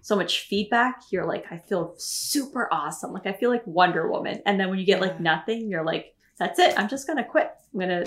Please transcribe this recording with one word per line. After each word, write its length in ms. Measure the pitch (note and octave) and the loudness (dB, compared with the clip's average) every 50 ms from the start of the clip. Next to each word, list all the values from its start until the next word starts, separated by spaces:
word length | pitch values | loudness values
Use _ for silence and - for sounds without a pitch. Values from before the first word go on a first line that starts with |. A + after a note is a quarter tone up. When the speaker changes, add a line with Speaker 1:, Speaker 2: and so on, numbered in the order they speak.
Speaker 1:
so 140 | - - A3 | -4 0 0
much 260 | G#3 - - - - | 2 2 0 -2 -2
feedback, 600 | - - G3 G3+ G#3+ G#3 A#3+ A#3 A#3+ B3+ B3 - - - | -2 -2 -2 -2 0 2 2 2 2 2 0 -4 -8 -6
you're 160 | - F3+ D#3+ | -4 -4 -2
like, 200 | E3 - - - - | -2 -4 -6 -6 -10
"I 60 | - E3 | -12 -12
feel 380 | - - G3+ F3+ E3 E3 - - | -6 -4 -2 -2 -2 -4 -8 -10
super 760 | - - - - - - - D4 C4 B3+ - B3+ A3+ - | -10 -8 -6 -6 -4 -2 -2 -2 -4 -4 -4 -4 -2 0
awesome. 400 | - - - D3+ E3+ - - F3 | -2 -2 -2 -4 -6 -8 -8 -10
Like, 140 | F3 F#3+ - | -8 -6 -6
I 80 | G3 G3 | -6 -2
feel 160 | - - A#3+ | 0 2 2
like 160 | B3 A3+ - | 2 0 -2
Wonder 440 | G3 D#3+ F3 F3+ F3+ E3+ E3 D#3+ - | 0 4 4 4 6 4 2 0 0
Woman." 300 | - D3+ - - F#3+ - - | -2 -2 -2 -4 -6 -2 0
And 140 | G3+ G3+ F#3+ | 2 2 2
then 100 | F#3+ F#3 | 2 0
when 80 | F#3+ F#3+ | 0 2
you 60 | F#3+ | 4
get, 160 | F#3 F#3+ F#3 | 4 4 4
like, 120 | F#3 F#3 F3 | 2 0 -2
Speaker 2:
Yeah. 80 | E3 | 0
Speaker 1:
nothing, 480 | E3 E3 D#3 E3 - - A3+ A#3 A3+ G#3+ | 0 0 0 0 0 -2 -4 -4 -4 -4
you're 140 | F#3+ E3 D#3 | -4 -2 -2
like, 300 | D#3+ E3 D#3+ - - _ _ _ _ _ - | -2 -2 -2 -4 -10 _ _ _ _ _ -4
"That's 220 | - - - - | -4 0 4 6
it. 140 | F4+ F4 - - | 6 6 6 4
I'm 100 | G#3 G#3 | 0 0
just 200 | C4+ C4+ - - | -2 -6 -4 -4
gonna 160 | D#4+ C#4 A3 | -2 -2 -2
quit. 240 | - - D#4 - - - - _ _ - | 0 2 2 2 2 -2 -12 _ _ -4
I'm 60 | G3 | -4
gonna, 220 | F#3 F3+ F3+ F3 F3 | -2 0 0 0 0